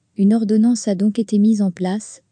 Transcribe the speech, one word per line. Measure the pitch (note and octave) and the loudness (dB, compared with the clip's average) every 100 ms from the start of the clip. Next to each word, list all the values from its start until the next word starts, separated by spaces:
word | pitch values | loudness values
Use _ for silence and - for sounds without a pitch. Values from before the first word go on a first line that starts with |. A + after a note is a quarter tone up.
| _ - | _ 0
Une | G3 | 2
ordonnance | A3+ G#3 G#3+ A3+ A#3+ - | 2 2 2 2 0 -2
a | F#3 | -2
donc | G#3+ G#3 | -2 -2
été | G#3 G#3 | -2 0
mise | G#3 G#3+ | 2 2
en | G3 | -2
place, | F3 F3+ G3+ - - _ | -2 -4 -6 -10 -20 _